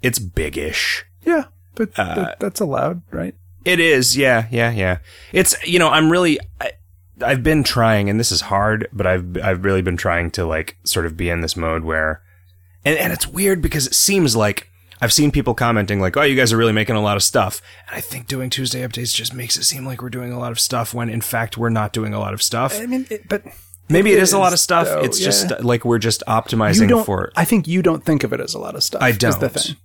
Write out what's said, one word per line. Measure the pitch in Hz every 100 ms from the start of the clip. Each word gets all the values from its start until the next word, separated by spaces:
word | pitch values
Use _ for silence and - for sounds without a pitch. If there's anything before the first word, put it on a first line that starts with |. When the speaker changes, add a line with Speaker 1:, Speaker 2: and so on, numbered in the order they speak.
Speaker 1:
it's | 131 113
big-ish. | 95 85 78 76 76 - - - - _
Speaker 2:
Yeah, | - 330 262 _ _ -
but, | 220 -
Speaker 1:
Uh, | 92 80
Speaker 2:
but | - -
that's | 202 -
allowed, | 175 135 147 175 -
right? | - 185 - - -
Speaker 1:
It | - 180
is, | 165 139 123 123
yeah, | 135 120 110
yeah, | 117 117
yeah. | 113 92 87 - - -
It's, | 180 180 - -
you | 175
know, | 160
I'm | 151 156
really, | 170 180 151 - -
I, | - - _ _ _ _
I've | 123 135
been | 123 156
trying, | 135 123 113 107 101
and | 104
this | 117
is | -
hard, | - 98 104 110 -
but | - 90
I've, | 92 90 90
I've | 95 90 98
really | 95
been | 92 87
trying | - 85 85
to, | - 85
like, | 80 80 -
sort | - -
of | 85 82
be | 87
in | 85
this | 82 -
mode | 82 82
where, | 80 80 78 80 _ _ _ _ _ _ -
and, | 156
and | 170
it's | 165 -
weird | 170 196 185
because | 143 151 131
it |
seems | - - 196 151
like | 113 104 101 - _ _ -
I've | 117
seen | - 147
people | 147 127
commenting, | 113 - 110 98 101
like, | 95 139
"Oh, |
you | 147 131
guys | 123
are | 113
really | 117
making | 107 107 110
a |
lot | 107 101
of |
stuff." | - 135 95 - - - -
And | -
I |
think | - 131 120
doing | 135 127
Tuesday | 123 131 127 123
updates | 117 120
just | - 113
makes | 131 117 -
it |
seem | - 139 131
like | 123
we're | 123
doing | 120 123
a | 123
lot | 120
of | 117
stuff | - 123 113
when, | 120 117
in | 110
fact, | - 117 113 -
we're | 117
not | 110 104
doing | 113 110
a | 104
lot | 101
of | 107
stuff. | - 117 131 208
Speaker 2:
I | 233
mean, | 254 262
it, | 214 -
but | 202 - - - - _
Speaker 1:
Maybe | 165 202
Speaker 2:
it | 196
Speaker 1:
it |
is | 185
a | 196
lot | 185
of |
Speaker 2:
is, | 175
Speaker 1:
stuff. | - 170 170
Speaker 2:
though, | 156
Speaker 1:
It's | 135 -
just, | 185 - 185
Speaker 2:
yeah. | 127
Speaker 1:
like, | 117 120 120
we're | 117
just | 113 107 -
Speaker 2:
You |
Speaker 1:
optimizing | 113 - 113 104 185 -
Speaker 2:
don't, | -
Speaker 1:
for | 214 98 - -
Speaker 2:
I | 170
think | 226 160
you | 180
don't | 175 160
think | - 151
of | 123
it | -
as | -
a | -
lot | -
of | -
stuff | - -
Speaker 1:
I | 127
Speaker 2:
is | 107
the | -
Speaker 1:
don't. | - 135
Speaker 2:
thing. | 143 - -